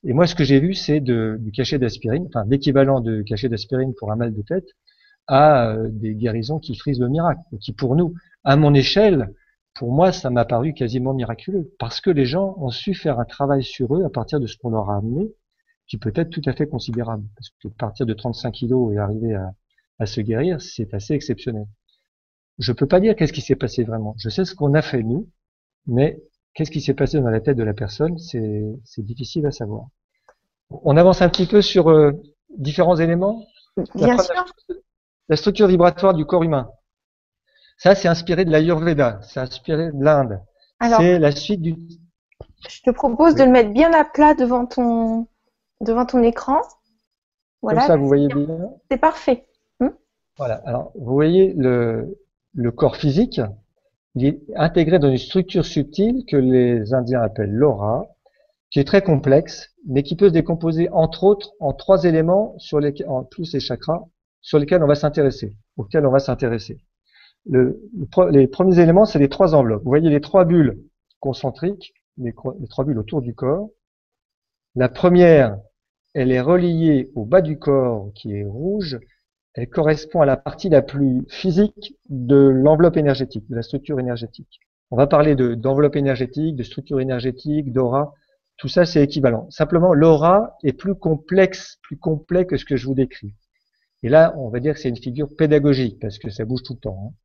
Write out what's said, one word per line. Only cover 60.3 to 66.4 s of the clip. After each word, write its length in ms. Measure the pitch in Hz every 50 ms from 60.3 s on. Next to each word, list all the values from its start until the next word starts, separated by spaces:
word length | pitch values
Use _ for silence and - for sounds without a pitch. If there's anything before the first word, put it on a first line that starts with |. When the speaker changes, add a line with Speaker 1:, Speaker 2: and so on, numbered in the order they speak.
| 165
Speaker 1:
décomposer, 560 | 165 151 - 170 165 165 165 160 160 170 180
entre 340 | - 180 160 160 165 - -
autres, 300 | 196 208 202 - - _ _
en 140 | - 143 135
trois 300 | - - - 190 185 160
éléments 500 | 180 160 160 160 165 180 196 214 226 - 175
sur 200 | - - - 147
lesquels, 280 | 143 147 143 143 143 -
en 160 | 139 127 131
plus 280 | - - - 170 160 -
les 60 | 139
chakras, 440 | 123 - 127 117 - - 160 175 - _ _ _ _ _ _ _
sur 180 | _ - - 151
lesquels 240 | 143 143 180 180 156
on 40 | 143
va 80 | 147
s'intéresser, 600 | 143 143 151 147 160 147 139 131 - - 104 104 - _ _ _ -
auxquels 280 | 117 - - 160 147
on 60 | 135
va 80 | 127 139
s'intéresser. 600 | 135 - 127 -